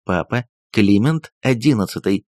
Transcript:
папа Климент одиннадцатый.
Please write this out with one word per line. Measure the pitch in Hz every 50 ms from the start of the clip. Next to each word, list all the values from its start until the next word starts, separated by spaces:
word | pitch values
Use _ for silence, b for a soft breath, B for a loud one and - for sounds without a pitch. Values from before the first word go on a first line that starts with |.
| _
папа | - 92 87 78 - - 123 120 - _ _ _ _
Климент | - 117 104 98 101 101 110 147 160 160 - - _ _ -
одиннадцатый. | 127 135 113 117 147 143 110 98 - - 85 - 98 101 95 - _